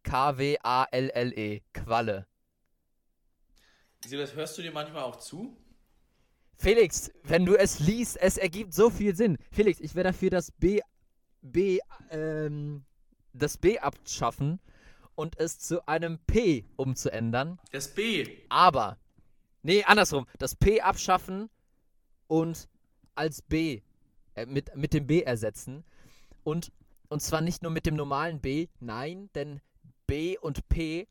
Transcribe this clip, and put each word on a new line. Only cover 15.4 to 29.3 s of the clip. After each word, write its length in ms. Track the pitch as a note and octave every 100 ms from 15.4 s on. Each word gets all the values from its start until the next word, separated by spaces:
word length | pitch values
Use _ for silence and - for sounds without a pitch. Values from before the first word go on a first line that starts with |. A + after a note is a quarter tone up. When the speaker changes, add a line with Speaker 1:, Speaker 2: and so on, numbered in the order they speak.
| E3 -
Speaker 1:
zu 260 | - E3+ -
einem 320 | D#3+ E3 D#3+
P 460 | - A3 A3 C3 - -
umzuändern. 840 | C3+ B2+ - A2 A#2 A#2+ D3+ F3 -
Speaker 2:
Das 220 | C3+ C#3+
B. 340 | - A3+ F#3 B2+ - -
Speaker 1:
Aber, 480 | D3 F3+ C#3 G#2 - _ _ _ _ _ _
nee, 220 | C#3+ G3+
andersrum, 440 | F#3 G#3 F#3 D3 A#2+ -
das 180 | C3 -
P 260 | G3 G#3+
abschaffen 680 | F#3 - - F3+ - F#3 A3 _ _ _ _ _ _ _ _
und 400 | D#3+ D#3+ E3 - _ _ _ _ -
als 260 | D#3 C#3+
B, 400 | - D#3 E3 A2+ _ _ _ _ _ -
äh, 100 | A#2+
mit, 300 | C#3 - C#3
mit 180 | C#3+
dem 140 | D#3 C3+
B 140 | E3
ersetzen. 600 | C3+ A#2+ G#2+ - - C#3 - - - - - -
Und, 280 | - E3 - _ _ _ _
und 120 | D3+
zwar 200 | - D#3
nicht 220 | E3 D#3+
nur 80 | E3+
mit 140 | D#3+ E3
dem 100 | D3+
normalen 460 | C#3+ C#3 E3 D#3
B, 260 | C3 C#3+ E3+ _
nein, 500 | A#2+ A2 D3 F3+ G3+